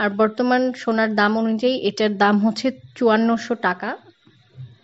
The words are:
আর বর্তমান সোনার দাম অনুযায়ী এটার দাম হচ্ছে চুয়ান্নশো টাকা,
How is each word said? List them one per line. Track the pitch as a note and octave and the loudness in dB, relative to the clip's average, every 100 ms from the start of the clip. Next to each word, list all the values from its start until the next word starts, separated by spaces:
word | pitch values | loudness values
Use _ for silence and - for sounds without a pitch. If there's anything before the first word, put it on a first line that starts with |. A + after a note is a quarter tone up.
আর | G#3 G3+ | -4 0
বর্তমান | G#3+ A3 B3 B3+ B3+ B3 | 0 0 0 2 0 -2
সোনার | - A3 A3 G#3 | -4 0 0 2
দাম | G#3 A3 | 2 2
অনুযায়ী | A3+ A3 B3 C4 G3+ | 0 0 0 0 -2
এটার | G#3 G#3+ G3 | 0 -2 2
দাম | G3+ G#3 A3 | 2 4 2
হচ্ছে | G#3+ C4 C4 - - | 0 -4 -6 -18 -2
চুয়ান্নশো | A#3 G#3+ A3+ A3+ - A#3 F#3 | 2 4 2 0 -4 -4 -4
টাকা, | F3+ G#3 D#4+ - _ _ _ _ - B2+ - | -4 -8 -10 -16 _ _ _ _ -20 -20 -20